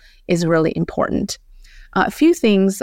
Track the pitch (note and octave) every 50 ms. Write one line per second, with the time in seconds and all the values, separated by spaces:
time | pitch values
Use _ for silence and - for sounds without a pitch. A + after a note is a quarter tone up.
0 | - - - _ _ - F3 E3+ F3 D#3+ E3+ D#3+ D#3+ - - D#3+ E3+ - - -
1 | - - - - G3+ - - - _ - - - - - - - - - - F#3+
2 | - - - - D4+ E4+ E4+ - - A3 G3+ F#3+ G3 G3 F#3+ -